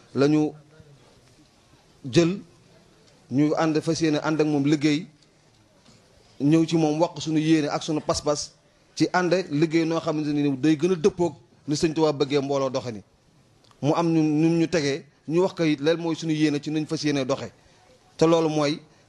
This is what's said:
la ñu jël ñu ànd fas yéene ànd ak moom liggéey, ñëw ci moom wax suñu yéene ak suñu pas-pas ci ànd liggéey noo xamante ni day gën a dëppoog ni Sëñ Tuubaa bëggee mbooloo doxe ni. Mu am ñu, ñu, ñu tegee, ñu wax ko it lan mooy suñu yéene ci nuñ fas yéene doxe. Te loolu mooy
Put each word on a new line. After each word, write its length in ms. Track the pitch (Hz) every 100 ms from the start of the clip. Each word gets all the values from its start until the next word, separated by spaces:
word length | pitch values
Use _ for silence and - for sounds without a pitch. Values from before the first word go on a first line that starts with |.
| -
la 120 | 120 143
ñu 240 | 151 151 - - - - - - _ _ _ _ _ _ _ _ _
jël 360 | 139 120 170 202 - - _ - _ _ _ _ -
ñu 220 | 127 147 -
ànd 240 | 160 156
fas 200 | 151 160
yéene 180 | 160 151
ànd 180 | 151 156
ak 60 | 156
moom 180 | 147 139
liggéey, 400 | 156 156 147 - _ _ _ _ _ _ _ _ - _ _ _ -
ñëw 240 | 139 160 160
ci 100 | 165
moom 240 | 156 151
wax 200 | 170 147
suñu 140 | 147 160
yéene 280 | 156 160 147
ak 140 | 160
suñu 180 | - 151
pas-pas 520 | 160 160 147 147 - _ _ _ _
ci 140 | - 156
ànd 200 | 180 180 180 180
liggéey 340 | 147 165 165 160
noo 140 | 165
xamante 260 | 160 156 147
ni 180 | 147 143 135
day 200 | 147 156
gën 160 | 180
a 40 | 185
dëppoog 380 | 156 180 175 - _ _ -
ni 60 | 147
Sëñ 180 | 170
Tuubaa 180 | 156 156
bëggee 280 | 139 139 143
mbooloo 300 | 135 139 135
doxe 220 | 127 120
ni. 100 | 107 - _ _ _ _ _ _ -
Mu 120 | 135
am 140 | 160 170
ñu, 80 | 160
ñu, 260 | 156 151 165 170
ñu 80 | 160
tegee, 360 | 165 143 139 - _ -
ñu 120 | 165
wax 120 | 185
ko 100 | -
it 160 | 165 147
lan 160 | 143 165
mooy 160 | 170 156
suñu 160 | 165
yéene 260 | 156 151 143
ci 80 | 147
nuñ 160 | 156 151
fas 160 | 160
yéene 200 | 147 143
doxe. 280 | 127 135 120 - _ _ _ _ _ -
Te 100 | 160
loolu 220 | 165 160
mooy 320 | 151 147 165 - _